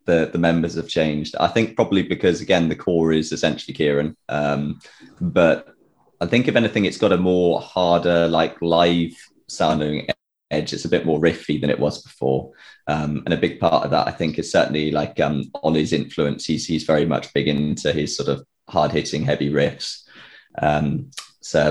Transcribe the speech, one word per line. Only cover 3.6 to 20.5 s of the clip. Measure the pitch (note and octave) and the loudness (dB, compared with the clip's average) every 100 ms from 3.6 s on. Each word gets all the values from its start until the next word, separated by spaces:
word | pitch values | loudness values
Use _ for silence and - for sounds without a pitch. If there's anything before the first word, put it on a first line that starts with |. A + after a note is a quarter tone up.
| - | -6
Kieran. | C#2 D2+ C#2+ D2+ - - | -2 0 2 -2 -6 -6
Um, | D2 D2 C#2+ D2 D2 - - - - | -2 -2 -2 -4 -8 -14 -20 -20 -8
but | F3 F3+ E2 - - _ _ _ _ _ | -2 4 4 4 -2 _ _ _ _ _
I | F2 | -2
think, | A#2+ C3 | 0 2
if | |
anything, | B2 A2+ A2 | 2 2 2
it's | G2 - | 0 2
got | G#2 | 2
a | F2+ | 2
more | F#2 F2+ F2 E2 | 2 2 2 0
harder, | - F#2 F2+ E2+ F2 E2+ E2+ | -2 -2 2 2 4 2 2
like, | E2 D#2+ - | 2 0 -2
live | E2+ E2 F2 F2 E2 - - _ - | 0 4 4 2 0 -6 -20 _ -16
sounding | - E2 D#2 D2+ D2+ - - _ _ _ | -2 0 0 -2 -4 -6 -8 _ _ _
edge. | D2+ - | -6 -4
It's | - | -6
a | - | -2
bit | F2 | -2
more | - D2+ | 0 2
riffy | D#2+ - - D2 | 2 0 -2 -2
than | C#2+ | 0
it | - | 0
was | D2 - | -2 -4
before. | - - C2+ C2+ C#2 - - - - | -12 -6 -2 -2 -4 -14 -20 -12 -6
Um, | D#2 D2+ D2 | -4 -2 -4
and | - | -2
a | D#2 | 0
big | F2 - | 0 0
part | E2+ D#2 | 2 2
of | D2 | 2
that, | D#2+ - | 0 0
I | |
think, | - E2 D#2 | -2 -4 -4
is | - | 0
certainly, | F#2 - D2+ D2+ | 2 2 0 -2
like, | D2+ D2+ - | -2 -2 -2
um, | D2 D2 C#2 - | -2 -2 -6 -4
Ollie's | D#2 D#2+ D#2 | 0 0 0
influence. | D#2 - - C#2+ C#2+ - | -2 -2 -4 -2 -2 -4
He's, | D#2 | -4
he's | - D#2+ | -2 -2
very | - D2+ D#2 | 2 2 2
much | C#2 - | -2 -2
big | D2 C#2+ | -2 0
into | D2 D2 - D2+ | 0 -2 -2 -2
his | D2 D2 - | -2 -2 -4
sort | C#2+ | -4
of | C#2 - _ - | -4 -8 _ -4
hard-hitting, | F2 D2+ D#2+ - D2+ | 0 0 0 -2 -2
heavy | C#2 D2 C#2+ | -2 0 0
riffs. | C#2+ C#2+ - - - - - - - _ | 0 0 -2 -10 -14 -18 -20 -20 -20 _